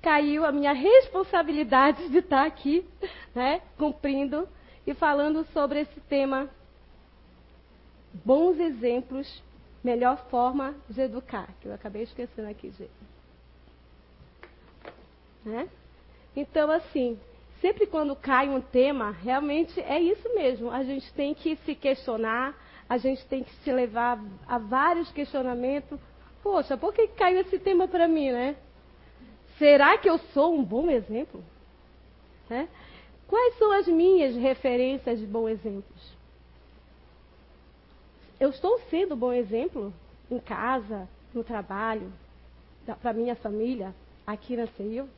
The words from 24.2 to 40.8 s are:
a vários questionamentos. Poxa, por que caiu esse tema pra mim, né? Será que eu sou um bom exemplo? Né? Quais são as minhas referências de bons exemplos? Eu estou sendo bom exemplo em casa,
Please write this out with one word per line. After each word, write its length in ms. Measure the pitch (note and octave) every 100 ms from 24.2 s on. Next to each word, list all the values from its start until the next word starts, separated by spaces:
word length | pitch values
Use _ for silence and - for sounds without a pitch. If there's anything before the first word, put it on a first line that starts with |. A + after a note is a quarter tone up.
| G#3 F#3 -
a 120 | A#3+
vários 520 | G#3 B3+ D#4 E4+ E4
questionamentos. 880 | - C#4+ C#4 B3+ B3 B3+ C#4+ - C#4+ - - - -
Poxa, 340 | G4+ F#4 C#4 C4
por 160 | F4
que 140 | G#4 A4
caiu 320 | - F4+ F#4
esse 180 | F#4+ F#4+
tema 300 | G4 F4+ F#4
pra 200 | F#4 E4+
mim, 240 | D#4+ C4+
né? 240 | A#3+ B3+ C#4+ - - - - - - - - - -
Será 400 | D4 C#4+ C#4+ A4
que 100 | G4+
eu 120 | D#4+ -
sou 220 | C#4 D#4+
um 100 | D#4+
bom 280 | G3 A3+ E4+
exemplo? 520 | B3+ F#3+ A3 D#4 - E3+ - - - - - - - - - -
Né? 200 | A#3 E4+ - - - - - -
Quais 300 | G#4+ B4 -
são 140 | G#4+
as 160 | G4+ F4+
minhas 480 | E4 F4+ F#4+ C#4
referências 840 | A#3+ C4 C4 C4+ B3 B3+ C4+ B3 A#3
de 60 |
bons 240 | G#3+ A3+ A3+
exemplos? 720 | A3 G#3+ G3 - - - - - - - - - - - - - - - - - - - - _ - - - - -
Eu 100 | C4+
estou 300 | C4+ F#4 A#4+ -
sendo 260 | E4 F#4+
bom 160 | C4+ B3
exemplo 600 | B3 G#3+ A3+ F4 B3+ G3+ F3 - - -
em 80 | B3
casa, 680 | - G#3 A#3 C4